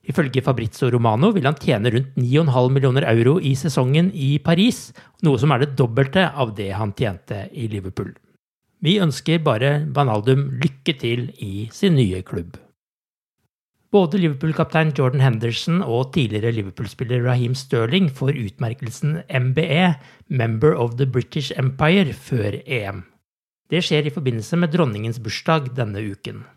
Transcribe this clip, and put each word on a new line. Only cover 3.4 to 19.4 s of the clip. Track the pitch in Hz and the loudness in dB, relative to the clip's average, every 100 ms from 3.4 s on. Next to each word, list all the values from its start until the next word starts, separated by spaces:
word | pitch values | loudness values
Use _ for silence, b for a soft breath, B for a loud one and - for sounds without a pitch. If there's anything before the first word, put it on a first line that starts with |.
i | 135 131 | 0 -2
sesongen | 165 139 127 147 180 196 | 0 0 2 2 2 0
i | 135 147 | -2 0
Paris, | 165 170 233 - - B B _ 160 | 2 2 2 0 -12 B B _ 2
noe | 127 | 4
som | 151 | 4
er | 127 143 | 2 2
det | 135 | 2
dobbelte | 123 117 135 190 175 | 0 2 2 2 0
av | 143 120 104 | 0 -4 -4
det | 98 98 | -6 -4
han | 107 - | -6 -4
tjente | 110 92 - 104 98 | -4 -6 -10 -12 -10
i | - 113 | -8 -6
Liverpool. | 104 95 - 92 - _ _ _ _ _ _ | -6 -8 -8 -10 -12 _ _ _ _ _ _
Vi | 147 208 | 0 2
ønsker | 170 131 - 165 | 2 -2 -2 0
bare | 151 110 135 147 151 | 2 2 0 0 -2
Wijnaldum | 135 139 107 110 135 143 123 | 0 2 0 0 0 0 -2
lykke | 135 - - 147 | -2 -2 -6 -4
til | 117 120 120 - | -4 -4 -6 -10
i | 101 98 110 - | -10 -8 -10 -2
sin | 202 147 | 2 4
nye | 107 92 | 2 -2
klubb. | - 95 87 - _ _ _ _ _ _ _ _ _ _ _ _ _ | -6 -8 -8 -16 _ _ _ _ _ _ _ _ _ _ _ _ _
Både | 208 175 202 | 2 4 2
Liverpool-kaptein | 165 135 160 156 160 160 156 139 | 0 0 -2 0 0 2 2 2
Jordan | 131 127 135 | 0 4 2
Henderson | 110 117 113 - 170 | 2 -2 -4 -2 -2
og | 139 117 131 160 | 0 -2 0 0
tidligere | 113 104 113 113 | 0 0 -2 -2
Liverpool-spiller | 98 - 98 - 113 123 123 | -6 -8 -10 -8 -4 -2 0
Raheem | 123 120 131 | 0 0 -4
Sterling | - 120 113 180 175 | -2 -2 2 2 2
får | - 135 147 104 | 0 -2 -2 -6
utmerkelsen | - 117 113 123 - 147 160 - | -4 -6 -6 -10 -4 -4 -4 -4
M | 139 | -2